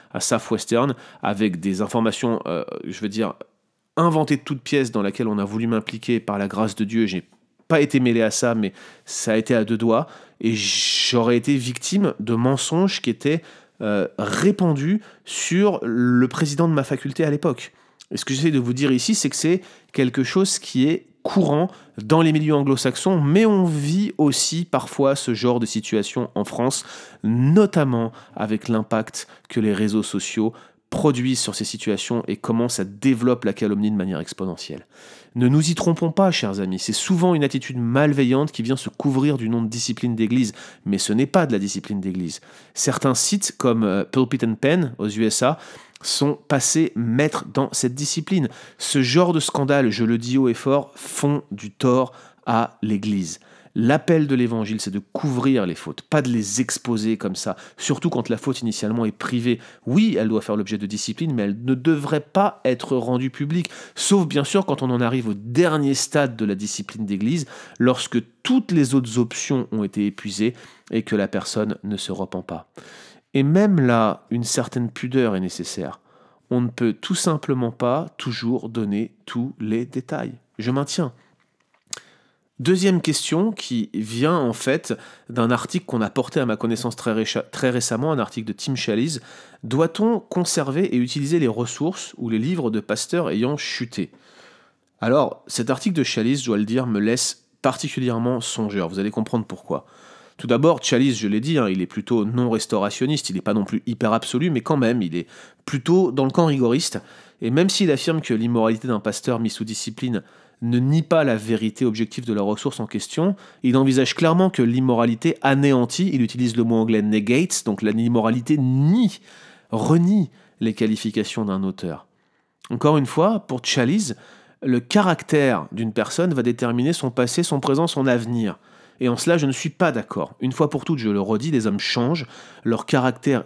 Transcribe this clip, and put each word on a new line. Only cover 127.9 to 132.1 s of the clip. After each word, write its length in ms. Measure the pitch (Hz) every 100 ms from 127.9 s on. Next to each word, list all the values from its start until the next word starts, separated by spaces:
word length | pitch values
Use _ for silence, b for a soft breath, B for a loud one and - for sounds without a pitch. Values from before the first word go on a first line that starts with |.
| 143 135
avenir. 500 | 123 113 120 107 - b b b b
Et 80 | 127
en 80 | 120
cela, 200 | 165 170
je 80 | 143
ne 60 |
suis 200 | 127 156
pas 200 | - 170
d'accord. 440 | 120 - - 73 -
Une 140 | 127
fois 160 | 127 151
pour 160 | 139 -
toutes, 140 | 151
je 100 | 110
le 100 | 101
redis, 320 | 98 107 147
les 160 | 135 107
hommes 140 | 101
changent, 460 | - 127 123